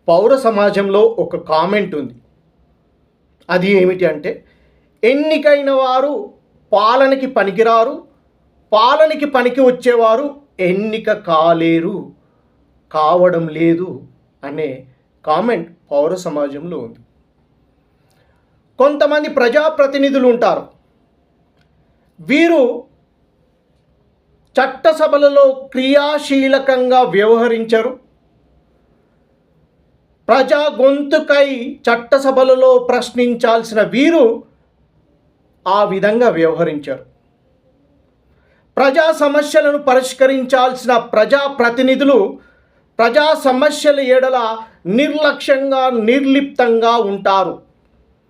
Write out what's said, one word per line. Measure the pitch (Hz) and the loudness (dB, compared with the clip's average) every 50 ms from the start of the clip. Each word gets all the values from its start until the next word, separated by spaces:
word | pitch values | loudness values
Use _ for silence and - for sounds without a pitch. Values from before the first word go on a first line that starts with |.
| _ | _
పౌర | - 165 180 208 240 277 | 0 2 2 2 2 0
సమాజంలో | 269 226 226 214 202 208 202 - 196 202 196 196 208 | 0 -2 -2 0 0 0 0 0 -2 -2 0 2 2
ఒక | 220 226 - 180 170 - 180 | 2 2 0 -2 -6 -6 -8
కామెంట్ | 160 - - 156 156 165 190 208 214 196 - 156 | -10 -6 -4 -2 -2 0 0 -2 -4 -4 -4 -8
ఉంది. | 147 127 113 - - _ _ _ _ _ _ _ _ _ _ _ _ _ _ _ _ _ _ _ _ _ _ _ _ _ - | -10 -10 -10 -14 -20 _ _ _ _ _ _ _ _ _ _ _ _ _ _ _ _ _ _ _ _ _ _ _ _ _ -4
అది | 175 180 175 196 | -2 -2 0 2
ఏమిటి | 202 185 180 185 185 - 180 | 2 4 2 2 0 0 -2
అంటే, | 160 151 147 - 170 - - - _ _ _ _ _ _ _ _ _ _ _ - | -2 -2 -4 -8 -10 -10 -10 -14 _ _ _ _ _ _ _ _ _ _ _ 0
"ఎన్నికైన | 226 269 285 302 311 311 302 294 294 285 285 277 277 | 0 0 0 0 -2 -2 0 2 2 2 2 2 0
వారు | 269 262 262 254 254 262 269 294 285 208 - - - _ _ _ _ _ _ _ 214 | 0 0 0 0 0 0 -2 -2 -4 -6 -10 -12 -18 _ _ _ _ _ _ _ 0
పాలనకి | 196 214 220 247 269 269 269 269 269 269 | 0 2 2 2 2 2 2 0 -2 -4
పనికిరారు, | - - 220 196 196 180 208 220 226 226 226 226 269 294 - - _ _ _ _ _ _ _ _ _ _ _ _ _ 214 | -4 -2 -2 -2 -2 0 0 2 2 2 2 0 0 -4 -10 -16 _ _ _ _ _ _ _ _ _ _ _ _ _ 0
పాలనకి | 220 233 254 285 311 311 311 302 - 285 | 2 2 2 4 2 2 2 0 -2 -4
పనికి | 294 277 254 240 247 240 277 | -2 0 0 0 0 0 2
వచ్చేవారు | 262 247 247 247 - 247 240 233 226 220 220 254 294 285 - - - _ _ - | 2 2 2 2 0 0 2 2 2 2 2 0 -2 -6 -10 -14 -20 _ _ -4
ఎన్నిక | 185 175 180 196 220 220 214 226 220 220 | -2 -2 -2 -2 -4 -6 -6 -6 -4 -4
కాలేరు, | 214 170 - 175 160 156 160 170 170 165 165 165 165 165 165 202 208 165 139 - - _ _ _ _ _ _ _ _ _ _ _ _ _ _ _ | -4 -4 -4 -2 0 2 2 2 2 2 2 0 0 0 -2 -4 -8 -10 -12 -16 -20 _ _ _ _ _ _ _ _ _ _ _ _ _ _ _
కావడం | - 156 156 156 175 180 180 180 170 170 165 | -4 -2 0 2 2 4 2 2 2 0 -4
లేదు" | 156 156 160 165 165 165 165 185 175 - - - - _ _ _ _ _ _ 139 | -6 -4 -2 0 0 0 -2 -4 -8 -12 -14 -20 -20 _ _ _ _ _ _ -16
అనే | 143 147 160 156 139 127 - - _ _ _ _ _ _ _ _ | -12 -8 -8 -8 -8 -8 -12 -18 _ _ _ _ _ _ _ _
కామెంట్ | 156 156 170 214 240 226 170 - - - _ _ _ | -2 -2 0 0 -2 -4 -4 -6 -10 -18 _ _ _
పౌర | 147 143 147 165 185 | -2 -2 0 -2 -2
సమాజంలో | 180 - 170 147 147 143 139 135 143 165 175 175 | -6 -8 -8 -6 -6 -6 -6 -8 -10 -12 -12 -12
ఉంది. | 135 117 117 117 - _ _ _ _ _ _ _ _ _ _ _ _ _ _ _ _ _ _ _ _ _ _ _ _ _ _ _ _ _ _ _ _ _ _ _ - | -12 -12 -14 -18 -20 _ _ _ _ _ _ _ _ _ _ _ _ _ _ _ _ _ _ _ _ _ _ _ _ _ _ _ _ _ _ _ _ _ _ _ 0
కొంతమంది | 254 294 294 294 302 285 294 302 302 - | 0 0 2 2 0 0 0 -2 -4 -2
ప్రజాప్రతినిధులు | - 269 240 233 247 302 302 311 311 - 277 269 285 277 277 277 269 269 254 | -2 0 0 0 2 0 0 0 0 0 0 0 0 0 0 0 0 2 2
ఉంటారు, | 247 233 233 226 190 156 135 - - _ _ _ _ _ _ _ _ _ _ _ _ _ _ _ _ _ _ _ _ _ _ _ _ _ _ _ _ _ - | 2 2 2 0 -2 -2 -2 -6 -12 _ _ _ _ _ _ _ _ _ _ _ _ _ _ _ _ _ _ _ _ _ _ _ _ _ _ _ _ _ -14
వీరు | 156 165 262 311 339 339 339 294 247 240 233 240 - _ _ _ _ _ _ _ _ _ _ _ _ _ _ _ _ _ _ _ _ _ _ _ _ _ _ _ _ _ _ _ _ _ - | -4 -2 0 2 2 2 2 2 2 0 -2 -6 -12 _ _ _ _ _ _ _ _ _ _ _ _ _ _ _ _ _ _ _ _ _ _ _ _ _ _ _ _ _ _ _ _ _ -2
చట్టసభలలో | 269 269 277 277 - - 330 311 311 311 294 285 285 285 285 277 285 277 269 | -2 -2 -2 -2 0 0 0 2 2 0 0 2 2 2 4 4 4 4 4
క్రియాశీలకంగా | 262 - - - - 254 262 269 285 285 285 294 302 285 285 - 277 269 269 269 269 269 269 269 254 254 254 254 254 254 | 2 -2 -8 -8 -6 -4 0 2 2 2 2 0 -2 -4 -4 -2 0 0 2 2 0 0 0 0 0 0 0 2 2 2
వ్యవహరించరు, | 254 247 170 196 208 220 233 226 233 233 233 226 226 226 220 220 220 262 262 - _ _ _ _ _ _ _ _ _ _ _ _ _ _ _ _ _ _ _ _ _ _ _ _ _ _ _ _ _ _ _ _ _ _ _ _ _ _ _ _ _ _ _ _ _ | 2 2 2 2 2 4 2 2 2 0 -2 -2 -2 0 0 0 0 -2 -8 -10 _ _ _ _ _ _ _ _ _ _ _ _ _ _ _ _ _ _ _ _ _ _ _ _ _ _ _ _ _ _ _ _ _ _ _ _ _ _ _ _ _ _ _ _ _
ప్రజా | - 233 269 254 - 311 294 302 294 226 208 | 0 2 2 2 2 0 0 0 -2 0 2
గొంతుకై | 262 269 277 285 285 277 320 302 302 - 277 285 277 277 262 233 240 277 - - - | 2 2 2 0 -2 -2 -2 -2 0 0 2 2 2 0 -2 -6 -10 -12 -14 -6 -4
చట్టసభలలో | 240 233 233 240 - 285 277 277 269 262 254 262 262 254 262 262 254 254 247 247 - | -2 -2 -2 0 0 0 0 2 0 0 2 2 2 4 4 4 4 4 2 2 0
ప్రశ్నించాల్సిన | 247 240 233 - - 240 247 240 233 233 - 226 226 233 226 - 214 220 | -2 -2 -4 -4 -4 -2 -2 -2 -2 0 0 0 0 0 -2 -4 -2 -2
వీరు | 202 165 190 240 285 330 330 311 247 226 - - - _ _ _ _ _ _ _ _ _ _ _ _ _ _ _ _ _ _ _ _ _ _ _ - | -2 -2 0 0 0 2 2 2 2 2 0 -4 -10 _ _ _ _ _ _ _ _ _ _ _ _ _ _ _ _ _ _ _ _ _ _ _ -4
ఆ | 175 196 208 208 | -2 0 0 0
విధంగా | 175 190 190 190 208 220 240 247 220 | 0 -2 -2 0 0 0 2 0 0
వ్యవహరించారు. | 165 165 165 160 160 156 170 156 151 143 - 143 131 117 - _ _ _ _ _ _ _ _ _ _ _ _ _ _ _ _ _ _ _ _ _ _ _ _ _ _ _ _ _ _ _ _ _ _ | 2 2 0 0 0 -2 -4 -4 -4 -6 -8 -10 -12 -12 -14 _ _ _ _ _ _ _ _ _ _ _ _ _ _ _ _ _ _ _ _ _ _ _ _ _ _ _ _ _ _ _ _ _ _
ప్రజా | 233 262 269 269 330 311 330 | 0 0 2 2 2 2 0
సమస్యలను | 311 311 294 285 277 294 294 294 - 311 294 285 285 | 0 0 0 0 0 0 -2 0 0 0 2 2 0
పరిష్కరించాల్సిన | 294 294 269 254 262 254 - - - 269 262 277 262 254 254 269 247 254 254 254 - 226 233 240 | 0 0 0 0 0 0 -2 0 0 2 2 2 -2 -2 -2 0 0 0 0 -2 -4 -2 -2 -2
ప్రజాప్రతినిధులు | 226 - - - 214 220 - 269 285 277 277 277 - 240 233 233 262 262 262 262 262 277 277 277 214 190 - - - - _ _ _ _ _ _ _ _ _ _ | -2 -2 -2 0 0 2 2 2 0 0 -2 -2 -2 -2 0 0 0 0 0 0 2 2 2 2 2 2 -2 -6 -12 -20 _ _ _ _ _ _ _ _ _ _
ప్రజా | - 233 240 240 302 294 311 311 | -2 0 2 2 2 2 2 0
సమస్యల | - - 269 247 254 294 302 294 285 - 294 285 277 | 0 0 0 0 0 0 -2 -2 0 0 0 0 0
ఎడల | 269 247 254 262 262 262 254 254 226 220 226 220 - - _ _ - | 0 2 2 2 2 0 0 -2 -2 -4 -6 -8 -12 -18 _ _ -8
నిర్లక్ష్యంగా, | 165 202 247 302 302 285 302 302 285 262 - - 311 277 262 269 277 269 262 262 262 | -2 -2 0 0 0 -2 0 0 0 -2 -2 -2 -2 0 0 0 -2 -2 0 0 0
నిర్లిప్తంగా | 247 226 208 226 254 277 277 269 269 277 277 277 - - 247 233 226 226 226 233 233 | -2 0 0 0 0 2 2 0 0 0 0 -2 -2 0 0 2 2 2 2 2 0
ఉంటారు. | 233 208 196 202 196 196 196 196 196 185 165 170 - - _ _ _ _ _ _ _ _ _ _ _ _ | 0 -2 -4 -6 -4 -2 0 0 0 0 -2 -6 -10 -16 _ _ _ _ _ _ _ _ _ _ _ _